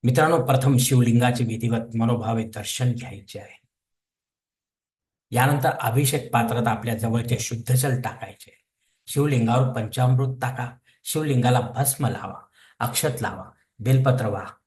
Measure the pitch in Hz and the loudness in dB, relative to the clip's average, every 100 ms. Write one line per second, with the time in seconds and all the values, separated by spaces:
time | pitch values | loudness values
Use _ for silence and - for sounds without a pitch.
0 | 123 131 156 170 131 127 131 127 - 127 | 2 2 4 2 2 2 4 2 4 4
1 | 117 117 123 120 113 110 117 117 - 113 | 4 4 4 2 -2 -2 -2 -2 -2 -2
2 | 117 113 113 113 110 107 101 - 123 117 | 0 0 0 -2 -4 -8 -8 -2 -2 -2
3 | - 101 101 - - - _ _ _ _ | -8 -14 -14 -16 -16 -20 _ _ _ _
4 | _ _ _ _ _ _ _ _ _ _ | _ _ _ _ _ _ _ _ _ _
5 | _ _ _ 120 135 131 - - 117 117 | _ _ _ 2 4 4 0 0 0 0
6 | 127 156 - 120 113 120 117 110 117 110 | 0 -2 0 0 0 0 -2 -2 -4 -4
7 | 117 117 113 117 - 113 123 127 139 117 | -2 -2 -2 -4 -4 -8 0 0 2 -2
8 | - - - - - _ _ _ _ _ | -4 -10 -16 -16 -20 _ _ _ _ _
9 | - 143 147 127 113 123 127 120 110 - | -6 -2 2 2 2 2 2 -2 -6 0
10 | 127 131 135 131 127 - 123 - _ _ | 2 2 0 -4 -6 -6 -10 -12 _ _
11 | - 156 151 127 120 123 - 131 - - | -6 -4 0 2 4 2 0 -2 -2 0
12 | 123 - 98 - - _ _ _ - - | -2 -4 -10 -14 -20 _ _ _ -4 0
13 | 156 123 98 90 - _ _ - 127 131 | -2 -2 -6 -8 -14 _ _ -6 2 4
14 | 131 123 110 95 - - | 4 2 -2 -6 -10 -18